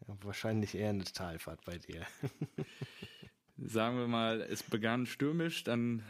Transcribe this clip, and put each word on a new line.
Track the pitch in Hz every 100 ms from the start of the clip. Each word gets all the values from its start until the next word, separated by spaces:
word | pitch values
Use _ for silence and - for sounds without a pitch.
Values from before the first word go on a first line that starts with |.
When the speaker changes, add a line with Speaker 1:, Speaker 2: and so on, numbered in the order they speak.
| -
Speaker 1:
Ja, | 101
wahrscheinlich | 101 98 113 110 104 90
eher | 107
eine | 101 90
Talfahrt | - 90 82 - 80
bei | - 87
dir. | - 82 82
<laughs> | - 135 - 147 - - - - - - - - - _ -
Speaker 2:
Sagen | 123 113 113 123
wir | 120
mal, | 117 113 113
es | 87 110
begann | - 113 113 123 123
stürmisch, | - 143 170 165 170
dann | - 120 120 113